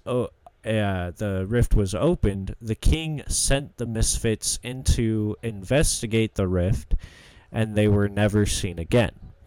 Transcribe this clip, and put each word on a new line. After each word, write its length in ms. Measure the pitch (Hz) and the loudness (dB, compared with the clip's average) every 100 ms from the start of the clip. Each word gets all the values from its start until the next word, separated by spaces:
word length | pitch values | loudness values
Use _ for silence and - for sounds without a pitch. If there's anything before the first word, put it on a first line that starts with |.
| - | -4
uh, 180 | 123 | -4
uh, 40 | 113 _ - _ 113 110 101 95 90 | -4 _ -20 _ -4 -2 0 -2 -4
the 340 | 87 104 95 95 | -6 -4 -2 0
rift 280 | 120 110 - | 2 4 4
was 200 | 98 95 | 2 0
opened, 600 | 139 175 107 98 95 104 | 0 0 -2 -2 -6 -8
the 160 | 113 110 | -6 0
king 460 | - 156 160 151 - | 2 2 0 -6 -4
sent 500 | - - 139 139 - | -2 0 0 -2 -8
the 80 | 120 | -6
Misfits 760 | 113 110 - 117 110 - - | -2 -2 0 0 -2 -2 -6
in 200 | 120 127 | -8 -6
to 540 | 131 - 113 110 107 104 | 0 2 2 0 -2 -4
investigate 920 | 117 101 92 127 - - 117 113 110 - | -8 -8 0 2 2 -2 -2 0 0 0
the 120 | 95 | 0
rift, 480 | 90 90 110 - - - - - - - | 2 2 0 0 -2 -2 -20 -20 -20 -10
and 260 | 117 110 104 | -4 -2 2
they 120 | 104 | 4
were 220 | 104 101 | 4 2
never 360 | 101 104 107 101 | 2 2 4 2
seen 340 | - 95 85 | 0 -4 -6
again. 340 | 80 120 101 - - - | 0 2 2 -2 -20 -20